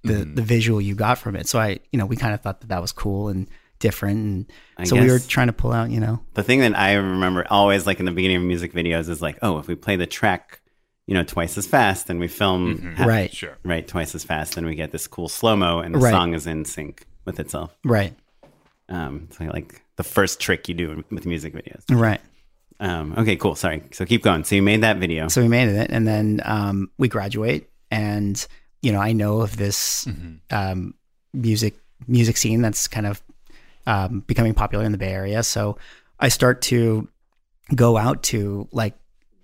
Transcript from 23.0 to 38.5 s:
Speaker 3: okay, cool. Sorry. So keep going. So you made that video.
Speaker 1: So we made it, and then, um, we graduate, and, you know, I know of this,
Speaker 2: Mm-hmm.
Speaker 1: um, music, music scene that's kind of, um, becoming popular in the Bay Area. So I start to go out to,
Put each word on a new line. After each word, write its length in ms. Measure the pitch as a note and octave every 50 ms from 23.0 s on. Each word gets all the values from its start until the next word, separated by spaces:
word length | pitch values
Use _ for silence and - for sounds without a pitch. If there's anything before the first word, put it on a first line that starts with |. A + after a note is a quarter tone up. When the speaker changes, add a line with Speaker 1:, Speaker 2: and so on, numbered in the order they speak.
| D#2 D2+ E2+
Speaker 3:
okay, 180 | G#2 A2+ A2 F#2+
cool. 200 | - - G2+ D2+
Sorry. 280 | - - F2+ D#2 D#2 - -
So 140 | - - F#2
keep 180 | - A#2+ A2 -
going. 200 | G#2+ F2+ D#2+ D#2+
So 120 | - G#2
you 60 | G2 G2
made 180 | G2+ G#2+ A2
that 160 | A2 A2 G#2
video. 300 | F2+ F#2 E2+ E2 D#2+ D#2+
Speaker 1:
So 140 | D#2+ - B2
we 60 | B2
made 220 | A#2 A#2 B2 B2+ A2
it, 220 | G2+ G#2 - -
and 160 | - A#2 A2+
then, 340 | A2 G#2+ G#2+ G#2+ G#2+ G#2 G#2+ -
um, 440 | - G#2+ G#2+ G#2 G2+ G2 G2 G2 - _
we 100 | - C3+
graduate, 640 | A#2 - A2+ F#2+ G2+ A#2+ A2+ G#2+ A#2+ C#3+ D3 - _ _ _ _ _
and, 560 | A2 A2 G#2+ G#2+ G#2 G#2 G#2 G2+ G2 - - - - - _ _ _ _
you 100 | - B2+
know, 80 | G#2 G2
I 120 | G2+ A2 A2+
know 280 | A2 G#2 G#2 G#2 A2
of 160 | A2+ G2+ G#2+
this, 480 | A2+ G2+ G2+ F#2+ - - - - - -
Speaker 2:
Mm-hmm. 300 | C3 F2 D2 F2 E2+ D#2+ D#2+ - _ -
Speaker 1:
um, 380 | G#2 G2 F#2+ F#2 F#2 F2+ F#2 - _ _ _ _ _ _ _ -
music, 420 | C3+ A#2 A2+ A2 G#2+ A2+ G#2 - - _ _ _ _ -
music 300 | - B2 A#2+ A#2 A2 A2
scene 240 | - - A2 A2 A2+
that's 260 | A#2+ A2 G2+ - -
kind 180 | - - A2 G#2
of, 160 | G2+ G2+ - - - - - - - - - - - - - -
um, 340 | B2 A2 G2 F#2+ F#2 B2 G2
becoming 320 | - - - - A#2 A2 G#2
popular 300 | - - G#2 - G#2 A2
in 80 | A2
the 60 | G#2
Bay 140 | F#2 F#2+ F#2+
Area. 320 | F#2+ F#2+ F#2+ G2 G#2 A2+ A2+
So 340 | - - A#2 G#2 G#2 G#2 - - - - - _ _ _ -
I 100 | - B2+
start 320 | - - C3 B2 B2 - -
to 440 | - B2 A#2+ A#2 A2+ A2 A2 A2+ - _ _ _ _ _ _ _ _ _ _ _ - C#3
go 220 | B2 B2 A#2 A#2
out 260 | G#2+ G#2+ A#2+ C#3+ - -
to, 440 | - - A2 G2+ G2+